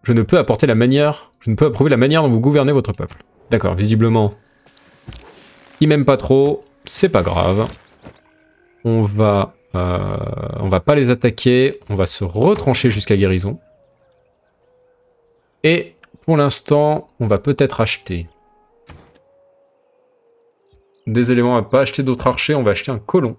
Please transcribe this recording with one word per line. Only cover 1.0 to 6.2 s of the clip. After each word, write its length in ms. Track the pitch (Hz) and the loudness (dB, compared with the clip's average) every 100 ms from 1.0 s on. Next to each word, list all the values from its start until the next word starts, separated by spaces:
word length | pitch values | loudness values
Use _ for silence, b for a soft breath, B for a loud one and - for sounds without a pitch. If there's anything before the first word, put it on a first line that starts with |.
| 147 147 - _ | 0 -2 -16 _
je 100 | - | -6
ne 60 | |
peux 120 | 107 147 | 0 0
approuver 220 | 107 147 | 2 2
la 80 | 127 | 2
manière 260 | 131 160 | 2 2
dont 60 | 147 | 2
vous 120 | 113 | 2
gouvernez 320 | 127 147 135 | 2 2 2
votre 200 | 139 113 | 0 -2
peuple. 300 | 95 - - _ _ _ | -8 -10 -12 _ _ _
D'accord, 260 | 113 92 90 | -2 0 -2
visiblement, 580 | 104 110 113 113 104 - _ _ _ _ _ _ - - B B B B B - | 0 2 2 2 0 -4 _ _ _ _ _ _ -20 -20 B B B B B -2
ils 60 | 151 | 2
m'aiment 180 | 151 | 2
pas 120 | 131 | 2
trop, 440 | 135 | 0